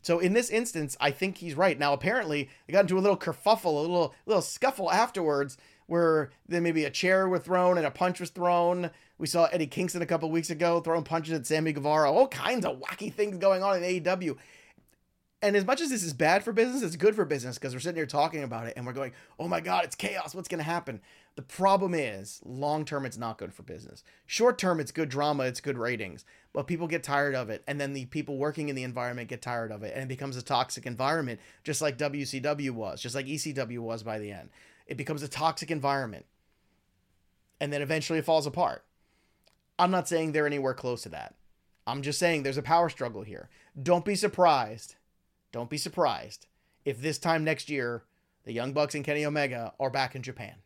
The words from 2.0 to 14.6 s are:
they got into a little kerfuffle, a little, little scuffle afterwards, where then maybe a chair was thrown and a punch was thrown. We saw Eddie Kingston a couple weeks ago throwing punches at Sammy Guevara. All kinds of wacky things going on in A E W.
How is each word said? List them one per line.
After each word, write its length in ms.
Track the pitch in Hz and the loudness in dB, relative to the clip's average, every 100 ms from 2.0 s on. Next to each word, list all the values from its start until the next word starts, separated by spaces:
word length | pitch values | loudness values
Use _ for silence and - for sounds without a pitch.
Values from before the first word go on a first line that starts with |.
| 160 247 185 147 135 - - | 2 0 0 -2 -4 -10 0
they 60 | |
got 100 | 180 | 4
into 140 | 190 185 | 4 4
a 40 | |
little 160 | 196 190 | 4 2
kerfuffle, 480 | - 156 - 220 | 0 -2 4 4
a 160 | 180 147 | 4 0
little, 340 | 160 175 156 - | 2 2 2 -2
little 160 | - 208 | 0 2
scuffle 500 | - - 254 262 175 | 2 0 0 2 0
afterwards, 680 | 175 233 196 160 143 139 - - _ _ | 2 2 2 2 2 0 -6 -20 _ _
where 440 | 170 170 156 139 _ - | 2 4 4 2 _ -4
then 140 | 170 | 0
maybe 220 | 170 160 | 2 2
a 60 | 147 | 0
chair 380 | 135 185 190 190 | 0 4 4 4
was 140 | 180 | 0
thrown 340 | - 180 180 180 | 2 4 4 4
and 100 | 151 | 2
a 40 | |
punch 300 | - 180 180 | 2 0 0
was 100 | 175 | -8
thrown. 600 | - 175 175 175 180 170 - _ _ | 0 4 4 4 2 -2 -6 _ _
We 80 | 160 | -2
saw 200 | 170 165 | 4 4
Eddie 200 | 180 151 | 4 0
Kingston 360 | - 180 180 | -2 -2 -2
a 40 | 170 | 0
couple 240 | 165 160 | 0 0
weeks 200 | 165 160 | -2 -2
ago 300 | 156 170 170 | 0 2 2
throwing 220 | 165 165 | 2 0
punches 320 | 143 165 156 | 0 -4 -2
at 120 | 160 123 | -4 0
Sammy 260 | 156 160 | 0 2
Guevara. 380 | 147 143 156 147 | 0 2 4 6
All 180 | 160 269 | 6 4
kinds 360 | - - 247 | 4 -2 0
of 160 | 170 131 | -2 -4
wacky 320 | - - 208 | -8 -8 -8
things 260 | - 208 185 | -2 -2 2
going 260 | 196 190 | 4 4
on 120 | 196 190 | 2 2
in 80 | |
A 100 | 180 | 0
E 60 | 185 | 0
W. 360 | 160 185 180 143 - - | 0 0 -2 -6 -10 -20